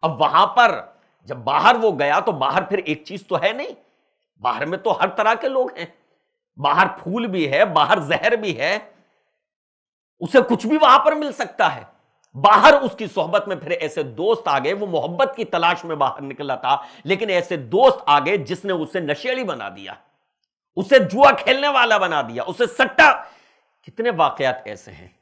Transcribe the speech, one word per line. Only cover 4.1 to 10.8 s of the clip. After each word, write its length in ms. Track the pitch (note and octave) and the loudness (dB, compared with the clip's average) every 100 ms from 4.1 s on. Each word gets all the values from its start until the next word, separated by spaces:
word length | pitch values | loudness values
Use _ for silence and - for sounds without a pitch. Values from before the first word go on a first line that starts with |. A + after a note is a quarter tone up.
| _ _ _ | _ _ _
बाहर 240 | A#2 A#2+ D3 | -6 -6 -6
में 140 | F3+ | -4
तो 100 | A3+ | -4
हर 160 | F#3+ F#3+ | -2 -2
तरह 240 | F#3+ G#3+ A3+ | 0 0 0
के 120 | C4+ | -2
लोग 240 | C4 B3+ - | -4 -4 -8
हैं, 140 | E3+ _ _ _ _ _ _ - | -16 _ _ _ _ _ _ -4
बाहर 360 | C#3+ D3 F#3+ - | 0 2 0 -2
फूल 280 | - G#3+ A#3 | -8 -6 -4
भी 180 | F#3 D3 | -2 -2
है, 180 | C#3+ G#3 | 2 0
बाहर 280 | D#3+ - G3+ | 0 0 0
जहर 340 | D3 D#3 G#3+ A#3 | 0 -2 0 -2
भी 160 | G#3+ | -4
है, 420 | A#2+ D3 G#3 - _ _ _ _ _ _ _ _ _ _ _ _ _ | -4 -4 -4 -8 _ _ _ _ _ _ _ _ _ _ _ _ _
उसे 200 | F3 C4 | 2 2
कुछ 220 | - A#3 A3 | 2 -2 0
भी 100 | |
वहां 220 | D4+ | 2